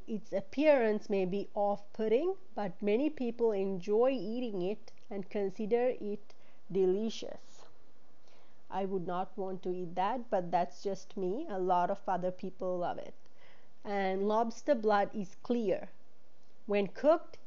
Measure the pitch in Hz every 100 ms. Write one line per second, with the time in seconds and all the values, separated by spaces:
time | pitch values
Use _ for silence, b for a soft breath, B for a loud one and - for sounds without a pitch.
0 | - 214 - 190 - - 302 277 220 214
1 | 208 196 185 202 - 208 202 202 - -
2 | 220 233 349 381 - - 202 - 202 220
3 | 302 302 240 233 226 202 196 190 196 214
4 | 262 262 185 240 247 196 180 220 - -
5 | - 208 - 208 196 190 208 233 247 -
6 | 208 208 - - b b b 185 185 190
7 | 226 - - - - - - - - -
8 | - - b b b b b 190 196 190
9 | 170 180 185 - 190 185 185 180 175 180
10 | 196 254 233 196 175 175 - - 202 190
11 | - - 185 226 339 190 185 180 175 202
12 | - 180 180 180 185 - 185 180 170 -
13 | - - - - b b b b 220 202
14 | 190 190 202 220 233 - - 247 214 202
15 | 202 220 185 - - 240 202 156 - -
16 | - - - - - - - 202 190 -
17 | 285 330 - -